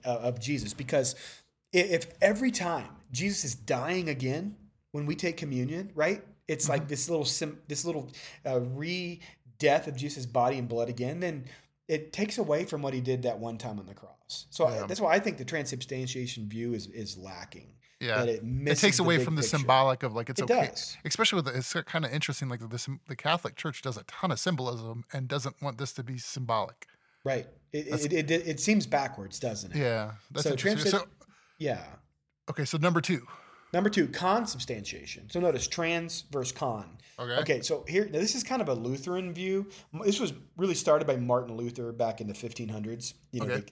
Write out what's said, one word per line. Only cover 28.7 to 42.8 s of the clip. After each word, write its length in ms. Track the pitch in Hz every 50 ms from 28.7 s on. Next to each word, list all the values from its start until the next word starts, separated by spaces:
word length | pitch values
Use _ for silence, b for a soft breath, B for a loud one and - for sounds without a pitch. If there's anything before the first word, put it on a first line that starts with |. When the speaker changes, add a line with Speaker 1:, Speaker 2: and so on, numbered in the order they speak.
| 214 202 -
Speaker 1:
backwards, 540 | - 156 143 135 127 127 104 98 92 - -
doesn't 320 | 131 120 107 101 - 90
it? 60 | - 147
Speaker 2:
Yeah, 340 | 139 120 117 110 107 107 107 107 - -
that's 140 | 123 147 151
Speaker 1:
So 60 | 156
Speaker 2:
interesting. 300 | 135 127 143 196 214 208 - 202
Speaker 1:
transit- 180 | 190 196 170 -
Speaker 2:
So 180 | - - - b b b b b b -
Speaker 1:
Yeah. 260 | 156 139 113 92 78 73 73 - _ _ _ _ _ _ _ _ _ -
Speaker 2:
Okay, 140 | 143 - 143
so 120 | - - 156
number 220 | 160 180 170 165
two. 260 | - - 175 - - B B B B B B B B B
Speaker 1:
Number 180 | - 349 302 311
two, 160 | 302 202 151 123
consubstantiation. 1200 | - - 175 185 208 240 226 208 - 127 - - 120 107 104 - - 76 69 - - - 98 107
So 120 | - 175
notice 260 | 180 170 147 123 -
trans 560 | - - 175 165 165 170 165 170 165 - - - -
versus 220 | 143 139 127 127
con. 440 | - - 151 127 113 107 95 82 - b b b b -
Speaker 2:
Okay. 180 | 123 120 120 135
Speaker 1:
Okay, 200 | 151 147 143 120
so 220 | - - 160 131 - 131
here, 160 | 165 196 208
now 140 | 202 156 156
this 140 | 196 220 247
is 80 | 254 -
kind 180 | - 254 254
of 60 | 202 147
a 60 | 127
Lutheran 600 | 117 113 123 131 135 135 180 180 185 185 180 165
view. 320 | 175 185 190 190 196 196 196 B B B B
M-, 100 | 151 165 220
this 160 | 202 202 240
was 120 | 240 160 131 - - - -
really 200 | 165 185 190 165
started 300 | - - 160 151 151 147
by 100 | 143 131
Martin 400 | 123 120 123 123 127 123 117 113
Luther 360 | 113 120 117 120 127 117 117
back 280 | 117 117 117 113 110 110
in 80 | 110 104
the 60 | 101
fifteen 340 | - 120 113 - - 117 107
hundreds, 460 | 107 107